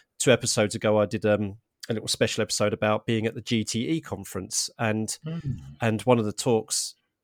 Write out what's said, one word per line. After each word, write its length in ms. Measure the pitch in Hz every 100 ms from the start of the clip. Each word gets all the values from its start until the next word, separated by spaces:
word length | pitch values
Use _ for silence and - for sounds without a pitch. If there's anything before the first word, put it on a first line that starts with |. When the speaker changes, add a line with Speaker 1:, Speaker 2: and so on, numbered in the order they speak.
| _ _
Speaker 1:
two 120 | -
episodes 440 | 117 117 - 107 107
ago, 240 | 110 107
I 60 | 101
did, 200 | 107 107
um, 320 | 104 104 98 _ _ -
a 60 |
little 140 | 110 -
special 320 | - 113 -
episode 320 | 107 - 104
about 320 | 104 107 107 -
being 200 | 113 110
at 100 | 117
the 60 |
G 220 | - 117
T 240 | 104 113 135
E 120 | 160
conference, 680 | - 95 98 101 104 - - -
and 380 | 113 110 110 - 160
Speaker 2:
Mm. 340 | 165 139 110 - -
Speaker 1:
and 200 | 117 110
one 140 | 127 120
of 60 | 107
the 60 |
talks 600 | - 135 113 - - - - _ _